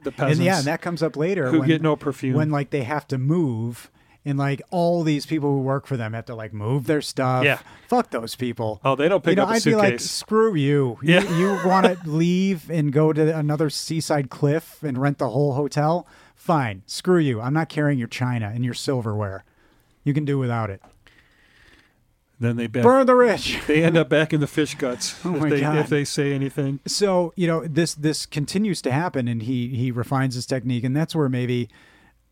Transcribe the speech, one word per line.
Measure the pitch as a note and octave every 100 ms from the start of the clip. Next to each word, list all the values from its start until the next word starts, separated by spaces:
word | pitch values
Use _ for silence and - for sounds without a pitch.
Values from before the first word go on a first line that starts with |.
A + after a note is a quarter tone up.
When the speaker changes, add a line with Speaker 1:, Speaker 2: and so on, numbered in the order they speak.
Speaker 1:
The, | C#3+
the | - C#3
Speaker 2:
And, | D#3
yeah, | F3
Speaker 1:
peasants | F#3
Speaker 2:
and | C#3
that | D#3+
comes | F3 E3+
up | D#3 C#3
later | E3 G3 C3
Speaker 1:
who | D#3+
Speaker 2:
when, | C#3
Speaker 1:
get | D#3+
no | D#3 D3
perfume. | D3 C3 C3+
Speaker 2:
when, | C#3 D3+
like, | D3 C#3+
they | D3
have | A#2+ D3+ -
to | C3+
move, | C3+ F3 D3 A2 A#2 A#2+ - _ _ _
and, | C#3+ C#3
like, | C#3 C#3 -
all | F3+ E3+ F3
these | D#3 D3 -
people | D#3+ C#3+
who | C#3
work | C3 C#3 -
for | C3
them | A2
have | A2+
to, | -
like, | A2+ A2
move | G#2+ G#2+ C#3 C3
their | D3+
stuff. | - - B2+ B2+
Speaker 1:
Yeah. | C#3+ B2+ - - -
Speaker 2:
Fuck | A#3+ A3+
those | B2+ A2+
people. | - B2 A#2 A2 G2+
Speaker 1:
Oh, | C3+ C3+
they | D#3
don't | G3
pick | -
Speaker 2:
You | F#3+
know, |
Speaker 1:
up | F#3
a |
Speaker 2:
I'd | A3+
be | A3 G#3+
like, | G3+ A#2+
Speaker 1:
suitcase. | -
Speaker 2:
"Screw | - - A3 A3+ E3+
you. | C#3 C#3+ C3 A2
You, | D3
Speaker 1:
Yeah. | F3+ G3 E3
Speaker 2:
you | F#3+ F#3+ F3+
wanna | F#3 F#3 F3
<laughs> |
leave | E3 D3+ F3 F3+ F#3+ F3+ -
and | E3 D3
go | C#3+ D#3
to | D3+ D#3 D#3+
another | D3 D3+ D#3
seaside | - - D#3+ - D3+ C3+
cliff | - C#3+ D#3 - -
and | D3+ B2
rent | C#3+ C#3
the | C3
whole | A#2 D3
hotel? | C3 C#3+ D3 D3+ F3 - - -
Fine. | _ - D#3+ A#2+ F#2+ -
Screw | - F#3 F3+
you. | D3 A2
I'm | B2
not | D3+ D#3+
carrying | D#3 D3 C#3
your | A#2
china | - B2 B2 G#2
and | A#2
your | B2
silverware. | A2+ - C3 A2 G#2+ G2+ F#2+ - _ _ _ _ _
You | C#3+
can | D3+
do | D3 C#3
without | B2 A#2 A2
it." | G2 - _ _ _ _ _ _ _ _ _ _ _ _ _ _ -
Speaker 1:
Then | A#2 A#2
they | A#2
back, | A#2+
Speaker 2:
Burn | A3+ C4 B3+
the |
rich. | B3 A#3+ F3+ - -
<laughs> | -
Speaker 1:
they | D3+
end | E3 E3
up | C#3
back | D3+ D#3
in | D#3
the | C#3+
fish | - D3
guts | - C3 B2 - -
Speaker 2:
Oh | - D#3
Speaker 1:
if |
Speaker 2:
my | D3+
Speaker 1:
they, | C#3+
Speaker 2:
God. | D3 D3+
Speaker 1:
if | D3+
they | D3
say | C#3 - C#3+
anything. | C#3 C3+ D3+ C#3 C#3 -
Speaker 2:
So, | - G3+ F#3 E3+
you | - E3+
know, | E3 D#3+
this, | C#3+ E3
this | - D3+ C#3+ -
continues | D3+ C#3 F#3+ G#3+ D#3+
to | -
happen, | C3 F3 C#3 A#2+
and | A#2
he, | A2+ B2 A#2+
he | B2 C3
refines | A#2+ A#2 C3+ C3+
his | B2
technique, | - C3 A#2+ A#2+
and | B2+
that's | C#3 D#3+
where | E3 C3+
maybe | B2+ B2 B2 A#2+ - - _ _ _ _